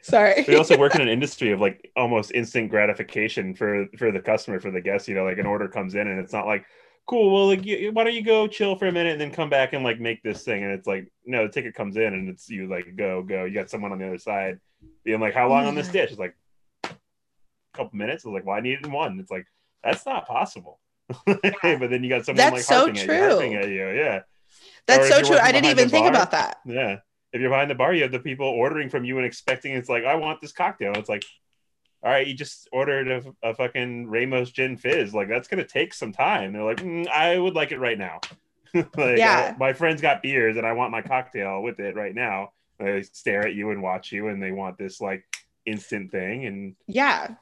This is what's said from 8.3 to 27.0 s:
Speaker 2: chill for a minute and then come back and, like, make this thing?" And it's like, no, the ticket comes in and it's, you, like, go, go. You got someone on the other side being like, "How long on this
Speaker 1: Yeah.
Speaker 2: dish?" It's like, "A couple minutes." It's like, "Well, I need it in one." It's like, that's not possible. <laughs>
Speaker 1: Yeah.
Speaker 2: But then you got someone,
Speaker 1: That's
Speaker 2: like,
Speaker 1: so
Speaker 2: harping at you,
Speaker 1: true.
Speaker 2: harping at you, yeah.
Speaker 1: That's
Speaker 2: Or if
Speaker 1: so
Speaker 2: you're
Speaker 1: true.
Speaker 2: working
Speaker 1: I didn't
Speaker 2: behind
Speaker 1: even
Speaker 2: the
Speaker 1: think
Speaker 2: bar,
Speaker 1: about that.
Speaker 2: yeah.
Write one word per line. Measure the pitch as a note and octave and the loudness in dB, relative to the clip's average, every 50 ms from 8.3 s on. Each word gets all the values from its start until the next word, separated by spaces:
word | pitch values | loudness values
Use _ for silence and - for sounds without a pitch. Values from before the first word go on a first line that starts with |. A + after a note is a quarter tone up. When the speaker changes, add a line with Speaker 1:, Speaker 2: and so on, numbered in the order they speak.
| A3 A3 G#3+ | 4 4 4
Speaker 2:
chill | G#3+ G#3 - G#3+ G3+ F#3+ | 0 0 -2 -2 -2 0
for | F#3+ G3+ | 0 -2
a | F#3+ | 0
minute | F3 F3 E3+ E3+ D#3+ | 0 0 0 0 0
and | D3 | -2
then | D3+ C#3+ | -4 -6
come | D3 - D#3+ D3 | -4 -6 -2 2
back | C#3+ C3+ C3 B2+ - | 4 2 2 2 0
and, | C#3+ C3 | -2 -2
like, | A#2+ A2+ A#2 | -2 -2 -2
make | A#2 A#2 A#2 A2 | -2 -6 -6 -4
this | _ A2 G2+ - - | _ -6 -6 -6 -4
thing?" | - A2+ G2 G2+ | -4 -4 -4 -4
And | G2+ G2 | -4 -6
it's | F#2 F#2 | -6 -4
like, | G2+ G2 F#2+ F#2+ - _ _ _ | -4 -4 -4 -6 -12 _ _ _
no, | B2 B2+ A#2+ A2 G#2 | -4 -2 0 -2 0
the | |
ticket | - D3 A#2+ A#2+ - | -2 -6 -8 -8 -8
comes | - A2+ G2+ F#2+ A2 | -8 -8 -6 -2 0
in | A2+ A2 G2 | 0 0 0
and | F#2 F#2+ F#2+ | -4 -8 -8
it's, | F2+ _ - - | -10 _ -16 -14
you, | A2+ G2 F#2+ F#2 | -12 -10 -8 -6
like, | F#2+ F2+ F2 E2+ F#2 | -8 -8 -8 -10 -8
go, | F#2+ G2+ F#2+ F#2 F2+ F#2 | -6 -4 -4 -4 -4 -6
go. | F#2+ G2+ F#2+ F#2 | -6 -6 -6 -6
You | F#2 G2 | -4 -6
got | G#2 F#2+ - | -6 -8 -6
someone | - A2+ G#2 G2+ | -8 -8 -8 -8
on | G2 F#2+ | -8 -8
the | F#2+ | -8
other | F#2+ F#2 F2+ | -8 -8 -8
side | - - G#2 G2 F#2+ F#2+ F#2 F#2+ _ _ _ _ - - _ _ _ | -8 -6 -4 -4 -4 -4 -8 -10 _ _ _ _ -20 -20 _ _ _
being | A2 A2 A2 | -4 -2 0
like, | A2+ G#2+ G2 | 0 0 2
"How | B2+ B2 B2+ | 2 4 4
long | C3+ C#3 C#3 | 4 4 4
on | C#3+ C#3+ | 2 -2
this | D3 - F3+ | -4 -6 -2
Speaker 1:
Yeah. | F3 F#3+ D3 | 0 0 0
Speaker 2:
dish?" | - | 0
It's | - G#2 | -2 -8
like, | F#2+ F#2 - _ _ _ _ _ _ _ _ _ - | -10 -10 -10 _ _ _ _ _ _ _ _ _ -14
"A | - - _ _ _ _ _ _ _ _ _ _ _ _ _ _ _ _ | -14 -14 _ _ _ _ _ _ _ _ _ _ _ _ _ _ _ _
couple | - B2+ A2+ G#2+ G2+ | -10 -10 -8 -6 -6
minutes." | G#2 A2+ D3 E3 - | -6 -6 -6 -8 -10
It's | A#2+ | -10
like, | G2+ F#2+ F2+ | -10 -8 -6
"Well, | G2 G2 | -4 -6
I | G#2 | -4
need | A2+ B2+ C3 | -2 -4 -4
it | C#3 C#3+ | -4 -6
in | D3+ | -8
one." | C#3 C#3+ D#3+ B2+ F#2+ F#2+ | -6 -4 -4 -4 -6 -10
It's | F#2+ _ | -10 _
like, | G2 F#2 F#2 _ _ _ _ _ _ _ - | -12 -12 -12 _ _ _ _ _ _ _ -4
that's | - - - - | -4 -4 -4 -4
not | - C4 G#3 - - | -8 -8 -8 -6 -4
possible. | A#2 B2 F3+ G3 - - F2 D#2 - _ _ _ _ _ _ _ | -2 -2 -2 -4 -6 -16 -20 -20 -20 _ _ _ _ _ _ _
<laughs> | B2+ - - | -14 -4 0
Speaker 1:
Yeah. | G3 G3 F#3+ - G3 G3 - - E3+ D#3+ C3+ | 0 0 2 2 -2 -2 2 2 2 2 2
Speaker 2:
But | B2+ A#2+ | 0 -2
then | B2 B2 B2+ | -2 -2 0
you | B2 | 0
got | C3 A#2+ A2 - | -2 -2 -2 -2
someone, | G#2+ - | 4 6
Speaker 1:
That's | B3 D4 D#4 | 6 6 4
Speaker 2:
like, | B3+ | 2
Speaker 1:
so | A#3+ - - | 2 4 6
Speaker 2:
harping | B3 C4+ D#4+ G#3+ - | 6 6 4 2 -2
at | - - | 0 0
you, | |
Speaker 1:
true. | D#4 E4+ G4 G4+ | 2 4 4 4
Speaker 2:
harping | A3+ F#3 C#3+ B2 G#2+ | 4 4 2 0 -2
at | G#2 G2+ G2+ | -2 -2 -2
you, | G2 F#2+ F#2+ F#2+ | -2 -4 -4 -4
yeah. | G2 B2+ D#3 C#3+ G#2 F#2+ - _ _ _ _ _ _ - - - - - _ | -2 0 0 0 0 -2 -6 _ _ _ _ _ _ -20 -20 -20 -20 -10 _
Speaker 1:
That's | - B3+ C4+ | 4 6 8
Speaker 2:
Or | C4+ C4+ | 8 8
if | |
Speaker 1:
so | D4 C#4+ | 8 8
Speaker 2:
you're | - | 8
Speaker 1:
true. | - E4+ C#4 | 8 6 8
Speaker 2:
working | A#3 B3+ | 8 8
Speaker 1:
I | |
didn't | B3+ C#4 C#4+ | 6 6 4
Speaker 2:
behind | D#4 C#4+ B3+ | 4 6 6
Speaker 1:
even | B3 B3 | 6 6
Speaker 2:
the | |
Speaker 1:
think | B3+ D#4 - | 6 6 6
Speaker 2:
bar, | F4 C4+ | 6 6
Speaker 1:
about | A#3+ F#3 - | 6 4 4
that. | - D#3+ B2 - - - _ | 2 0 0 -2 -4 -10 _
Speaker 2:
yeah. | C3 A#2 B2+ C3 G#2 G2 G#2 | -8 -4 -2 -2 -2 -4 -6